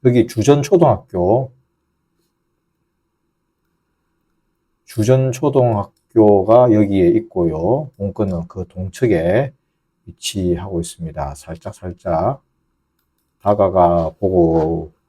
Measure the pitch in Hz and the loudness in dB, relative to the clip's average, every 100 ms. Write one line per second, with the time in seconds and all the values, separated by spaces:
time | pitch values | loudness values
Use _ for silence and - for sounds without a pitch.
0 | 131 120 113 - 107 143 139 185 156 104 | 2 2 0 0 2 2 2 2 4 0
1 | - 92 90 117 135 _ _ _ _ _ | -4 -4 0 0 -2 _ _ _ _ _
2 | _ _ _ _ _ _ _ _ _ _ | _ _ _ _ _ _ _ _ _ _
3 | _ _ _ _ _ _ _ _ _ _ | _ _ _ _ _ _ _ _ _ _
4 | _ _ _ _ _ _ _ _ _ - | _ _ _ _ _ _ _ _ _ -4
5 | 107 131 131 123 147 135 123 107 98 _ | 0 2 0 -2 -2 0 0 -2 -6 _
6 | _ 113 107 101 95 117 123 107 98 98 | _ 2 4 4 4 4 6 4 2 2
7 | 87 87 - 95 85 78 87 131 151 _ | 2 2 -2 -4 -4 -2 -2 -2 -4 _
8 | 101 98 101 87 85 95 87 - 92 - | -8 -4 -6 -4 -8 -12 -12 -10 -12 -4
9 | 123 90 85 104 135 _ _ _ _ _ | 0 0 0 0 -2 _ _ _ _ _
10 | - - - 101 90 87 98 90 85 - | -20 -14 -10 -4 -4 -4 -4 -8 -8 -12
11 | 82 78 69 69 - 82 95 - 90 85 | -14 -10 -10 -12 -16 -16 -16 -14 -16 -12
12 | 92 82 98 139 _ _ _ _ _ _ | -6 -2 -2 -6 _ _ _ _ _ _
13 | _ _ _ _ 101 104 98 92 87 85 | _ _ _ _ -4 0 0 2 2 2
14 | 80 - 98 92 82 82 80 82 80 _ | -4 -4 -2 2 2 0 -2 -6 -10 _